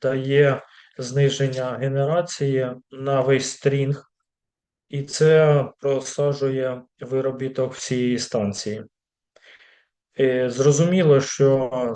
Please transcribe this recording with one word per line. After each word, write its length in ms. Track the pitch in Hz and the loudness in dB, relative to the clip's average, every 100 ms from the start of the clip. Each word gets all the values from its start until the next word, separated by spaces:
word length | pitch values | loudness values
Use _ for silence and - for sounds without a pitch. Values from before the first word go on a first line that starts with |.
дає 600 | 131 131 131 139 139 131 - _ _ - | -4 -2 2 4 4 2 -6 _ _ -12
зниження 760 | 123 135 139 - 135 131 127 | -4 2 2 2 -2 -2 -6
генерації 1000 | 117 135 139 139 175 175 - 139 131 127 123 _ | -4 -4 -2 0 0 -2 -4 -2 0 -2 -6 _
на 300 | 131 135 139 | -10 -2 0
весь 280 | 131 135 - | 2 2 0
стрінг, 640 | - 139 139 139 143 - _ _ _ _ _ _ _ - | -4 -2 0 -2 -4 -8 _ _ _ _ _ _ _ -12
і 140 | 143 | -10
це 640 | 139 - 156 156 151 147 120 - | -6 2 4 6 6 4 0 -4
просаджує 1000 | 139 135 131 - 143 143 135 135 131 127 - - | -2 -2 -4 -2 -2 0 -2 -2 -4 -6 -12 -18
виробіток 720 | 123 131 131 127 131 135 127 | -6 -4 -4 -4 -6 -4 -4
всієї 460 | - - 127 123 120 | -4 -6 -2 -2 -2
станції. 640 | - 117 101 101 107 110 110 _ _ _ _ _ _ - _ _ _ _ _ - | -2 -2 -2 -4 -8 -10 -12 _ _ _ _ _ _ -20 _ _ _ _ _ -2
Е, 300 | 135 127 127 | 0 0 -2
зрозуміло, 720 | 123 143 143 175 185 156 139 | 0 2 4 2 2 4 4
що 500 | 135 - 139 135 127 127 120 | 2 0 2 2 0 -4 -4